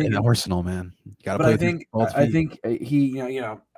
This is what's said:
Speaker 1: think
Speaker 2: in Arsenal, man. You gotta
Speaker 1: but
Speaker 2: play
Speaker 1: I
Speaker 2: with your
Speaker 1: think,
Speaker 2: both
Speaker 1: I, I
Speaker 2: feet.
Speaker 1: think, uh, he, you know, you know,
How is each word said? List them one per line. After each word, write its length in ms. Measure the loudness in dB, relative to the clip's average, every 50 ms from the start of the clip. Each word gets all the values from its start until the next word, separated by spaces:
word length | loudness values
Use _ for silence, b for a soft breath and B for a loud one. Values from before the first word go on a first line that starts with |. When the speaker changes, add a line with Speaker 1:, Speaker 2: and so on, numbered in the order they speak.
| 4
Speaker 1:
think 40 | 2 0
Speaker 2:
in 40 | 2
Arsenal, 440 | 2 2 2 2 0 -2 -2 -2 -2
man. 300 | -2 -4 -6 -8 -10 -14 _ -20
You 60 | -20 -20 _ -8
gotta 140 | -6 -2 2
Speaker 1:
but 60 | 4
Speaker 2:
play 60 | 4
Speaker 1:
I 40 | 4
Speaker 2:
with 80 | 4 2
your 80 | 0
Speaker 1:
think, 180 | 0 -2 -6 _ -2
Speaker 2:
both 180 | 0 0 0 2
Speaker 1:
I, 60 | 2
I 60 | 2
Speaker 2:
feet. 60 | 4 4
Speaker 1:
think, 280 | 2 0 0 -4 -6 -4
uh, 60 | -4 -4 -4 -2
he, 220 | 0 2 2 2
you 80 | 2 0
know, 120 | -4 -6
you 140 | -6 -6 -6
know, 180 | -6 -8 -10 -12 _ _ -12